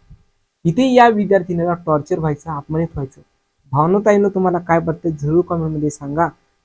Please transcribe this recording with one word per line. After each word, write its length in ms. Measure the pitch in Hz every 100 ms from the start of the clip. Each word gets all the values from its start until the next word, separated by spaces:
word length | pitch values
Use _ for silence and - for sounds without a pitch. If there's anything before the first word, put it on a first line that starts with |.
| _ - _ _ _ _
इथे 300 | 170 165 262
या 160 | 247 240
विद्यार्थिनीला 640 | 208 190 196 175 170 175
टॉर्चर 460 | 175 165 151 147 180
व्हायचं, 380 | 156 147 165 147
अपमानित 300 | 139 156 165
व्हायचं. 280 | 151 135 - _ _ _ _ _
भावनाताईंनो, 580 | 135 160 202 208 202 202
तुम्हाला 280 | 196 185 175
काय 220 | 175 165
वाटतं 300 | 165 160 170
जरूर 340 | 147 143 165
कमेंटमध्ये 460 | 180 170 160 156 147
सांगा. 380 | - 143 147 170 - _ _